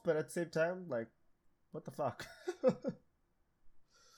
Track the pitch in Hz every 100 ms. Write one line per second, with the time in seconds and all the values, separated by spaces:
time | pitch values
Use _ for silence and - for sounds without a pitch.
0 | 175 156 147 180 165 160 165 185 175 120
1 | 113 _ _ _ _ _ _ 160 156 -
2 | 135 - - - - - 262 - 285 -
3 | _ _ _ _ _ _ - - - -
4 | -